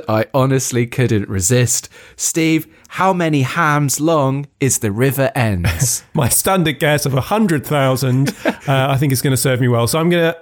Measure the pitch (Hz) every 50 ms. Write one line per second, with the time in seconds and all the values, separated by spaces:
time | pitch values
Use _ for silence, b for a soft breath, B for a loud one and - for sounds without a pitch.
0 | - - 110 - - - - 139 131 135 135 131 127 - 127 120 120 117 - -
1 | 127 110 110 104 101 - 107 95 90 - 123 123 123 123 - - - - B B
2 | B B B B - - - 165 160 160 160 156 151 B B B B B - -
3 | 180 190 190 175 170 160 151 143 131 127 - 170 170 151 147 147 147 135 - -
4 | 147 165 165 151 135 135 135 139 143 - _ _ 139 131 - - - 107 98 110
5 | 131 139 131 135 135 127 - 143 120 110 101 90 87 85 82 82 139 120 - -
6 | - _ _ 156 135 113 - - - 196 190 190 165 156 131 123 165 147 151 143
7 | - 139 127 131 123 - 202 220 220 190 170 143 - - 151 143 135 131 131 127
8 | 139 131 123 127 139 143 - - - - - - - - 139 135 131 143 139 123
9 | 151 143 131 123 - 143 131 131 - 139 127 113 131 123 120 117 117 117 - 160
10 | 165 175 175 170 165 165 165 -